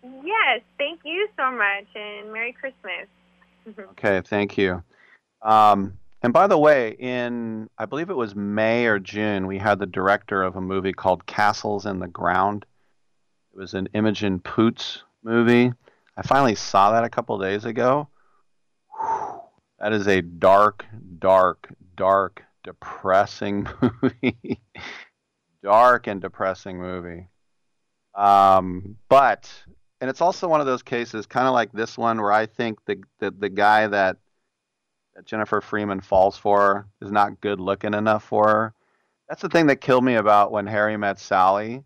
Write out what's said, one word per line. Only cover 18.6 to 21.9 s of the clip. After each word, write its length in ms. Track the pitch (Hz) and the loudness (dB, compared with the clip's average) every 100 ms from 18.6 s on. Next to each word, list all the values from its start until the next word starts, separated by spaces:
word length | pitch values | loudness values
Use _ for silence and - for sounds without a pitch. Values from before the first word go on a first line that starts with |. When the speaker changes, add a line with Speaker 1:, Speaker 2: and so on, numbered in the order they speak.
| _ _ _ - | _ _ _ -10
Speaker 2:
Whew. 440 | - - - - - _ _ _ | -6 -6 -8 -14 -20 _ _ _
That 140 | 101 | -4
is 140 | 107 101 | -2 0
a 160 | 95 | 0
dark, 640 | 85 85 95 98 107 101 - 107 95 85 | -2 0 4 6 4 0 -18 -20 -20 -6
dark, 500 | 95 95 92 85 - - _ | 4 4 4 0 -14 -20 _